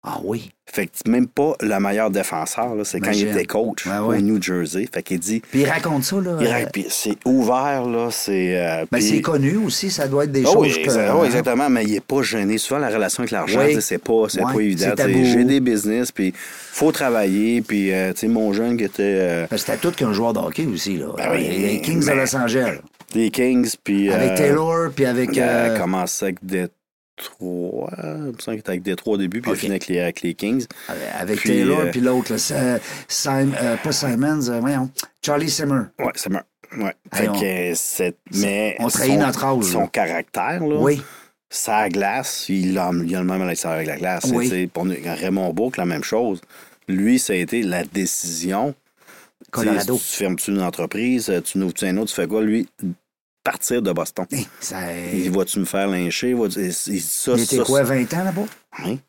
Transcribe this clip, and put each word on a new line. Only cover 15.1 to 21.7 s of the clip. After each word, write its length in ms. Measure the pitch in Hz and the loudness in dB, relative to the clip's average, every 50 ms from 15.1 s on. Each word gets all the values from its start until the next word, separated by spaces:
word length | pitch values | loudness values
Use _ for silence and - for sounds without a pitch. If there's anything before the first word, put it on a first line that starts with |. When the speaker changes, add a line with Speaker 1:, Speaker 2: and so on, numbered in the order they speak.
Speaker 1:
tabou. 120 | 127 131 127 | 4 4 4
Speaker 2:
J'ai 200 | 123 120 120 123 | 6 6 6 6
des 160 | 127 139 139 | 6 4 4
business, 520 | 127 123 113 104 101 104 107 120 123 120 | 4 2 2 2 2 0 0 0 -2 -2
puis 200 | - - 98 92 92 | -2 0 -2 -2 -2
faut 560 | - - - - - - - - - 143 160 | -4 -14 -16 -16 -16 -16 -12 -2 2 2 2
travailler, 680 | 156 - 147 131 120 113 104 95 95 101 107 113 117 120 | 2 2 0 2 2 2 2 4 4 4 4 4 2 0
puis, 320 | 113 - 107 101 98 95 | 0 0 0 0 2 2
euh, 200 | 95 92 92 92 | 2 2 0 0
tu 80 | 90 - | -2 -2
sais, 80 | - - | 0 2
mon 240 | 117 110 110 107 | 2 2 2 2
jeune 240 | 98 104 113 120 120 | 2 2 0 0 0
qui 80 | 113 107 | 0 -2
était, 180 | 95 - - | -2 -2 0
euh, 440 | 101 101 98 95 92 90 85 85 82 78 | 0 2 2 2 2 2 0 0 -2 -2
Speaker 1:
Parce 160 | 113 107 - | -4 -4 -2
que 80 | - | -2
c'était 160 | - - - 170 | -4 0 0 -2
tout 40 | 175 | 0
qu'un 180 | - 139 113 | 0 0 0
joueur 200 | 104 95 117 117 | 2 0 0 0
de 60 | 110 101 | 0 0
hockey 260 | 85 87 80 - 160 | -2 -4 -2 -2 -2
aussi, 300 | 151 101 82 - 101 95 | -2 -2 -2 -2 -2 -2
là. 100 | 82 - 76 87 | -4 -4 -6 -6
Speaker 2:
Ben 160 | 85 - - | -4 -2 0
oui, 160 | - - - - | 0 0 0 0
Speaker 1:
Les 320 | - - 202 208 | 0 0 0 0